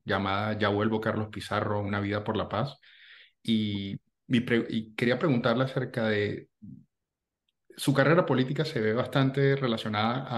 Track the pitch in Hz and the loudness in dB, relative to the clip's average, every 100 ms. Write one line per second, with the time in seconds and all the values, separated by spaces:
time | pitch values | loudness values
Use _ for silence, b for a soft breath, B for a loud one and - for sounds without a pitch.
0 | - 98 95 98 107 107 104 101 110 110 | -2 -2 0 -2 -2 0 2 2 2 2
1 | 113 107 107 - - 104 107 104 104 101 | 0 -2 -4 -6 -4 -2 0 -2 -2 -2
2 | 101 104 104 101 90 101 135 - b b | -2 -2 -2 -2 -2 -2 -2 -6 b b
3 | b b b b - 110 107 101 98 - | b b b b -2 0 0 -4 -6 -10
4 | _ _ - 123 120 117 - 113 110 - | _ _ -2 0 2 0 0 -4 -6 -2
5 | 120 123 170 120 123 117 131 139 120 120 | 0 2 2 2 2 2 0 -2 -4 -2
6 | 110 104 104 - - _ 101 - _ _ | 0 0 0 -4 -12 _ -20 -20 _ _
7 | _ _ _ _ _ _ _ - - 139 | _ _ _ _ _ _ _ -4 0 4
8 | 135 170 165 127 131 147 151 123 110 113 | 6 4 4 2 0 -2 -2 -2 0 0
9 | 127 143 135 135 139 135 127 113 117 104 | 0 2 2 2 2 2 0 -2 -2 0
10 | 113 131 135 | 0 -2 -4